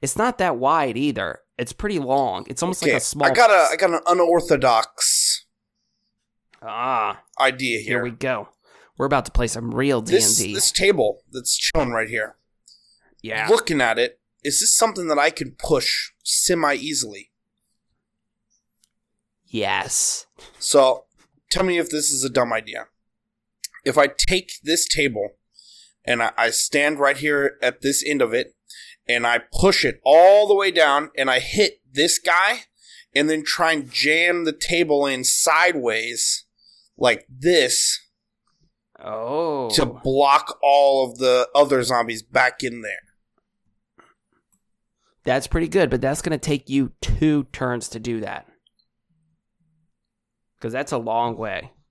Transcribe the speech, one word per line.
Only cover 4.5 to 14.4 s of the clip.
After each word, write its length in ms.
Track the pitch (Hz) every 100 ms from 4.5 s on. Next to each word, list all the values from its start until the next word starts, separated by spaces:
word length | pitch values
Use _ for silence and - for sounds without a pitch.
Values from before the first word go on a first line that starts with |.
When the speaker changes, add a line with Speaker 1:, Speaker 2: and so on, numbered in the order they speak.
| 143 131 113 - - - - - - - _ _ _ _ _ _ _ _ _ _ _
Speaker 1:
Ah. 600 | 110 110 127 123 104 110 _ -
Speaker 2:
idea 400 | 135 127 131 113
here. 180 | 107 101
Speaker 1:
Here 60 |
we 80 | 120
go. 380 | 117 131 117 - _ _ _ _ -
We're 80 | 135
about 180 | 139 -
to 60 |
play 160 | - 120
some 260 | 113 117
real 280 | 117 139 123
Speaker 2:
This, 360 | 113 220 220 -
Speaker 1:
D 60 | 98
and 40 |
D. 40 | 101
Speaker 2:
this 160 | -
table 500 | - 196 180 107 - _
that's 240 | 127 120 -
chilling 320 | - 160 131
right 180 | 113 110
here. 260 | 113 107 - _ _ _ _ _ _ _ _
Speaker 1:
Yeah. 260 | 110 110 110
Speaker 2:
Looking 320 | 226 220 151
at 160 | 123 113
it, 200 | 123 - _ _